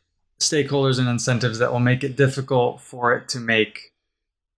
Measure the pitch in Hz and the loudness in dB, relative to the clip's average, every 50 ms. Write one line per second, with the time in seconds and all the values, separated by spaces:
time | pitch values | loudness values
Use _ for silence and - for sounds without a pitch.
0 | _ _ _ _ _ _ _ - - - 165 151 139 139 143 139 135 135 127 123 | _ _ _ _ _ _ _ -4 -4 0 0 0 0 0 0 0 2 2 2 2
1 | 127 123 120 117 - 131 123 117 123 117 110 113 120 120 123 120 123 123 127 127 | 0 0 0 -2 0 -2 -2 0 0 -2 0 0 -2 0 0 2 2 2 2 0
2 | 139 135 127 - 139 131 135 139 131 - 139 123 120 123 127 - - - - 123 | -2 -4 0 2 2 2 2 -2 -4 0 0 2 2 0 -2 -6 -14 -16 -8 -2
3 | 120 120 123 127 - - - 127 117 113 113 110 107 104 - - - - _ _ | 0 2 2 0 -2 -6 -10 -8 -4 0 2 2 0 0 -2 -14 -20 -20 _ _
4 | _ _ _ _ _ _ _ _ _ _ _ | _ _ _ _ _ _ _ _ _ _ _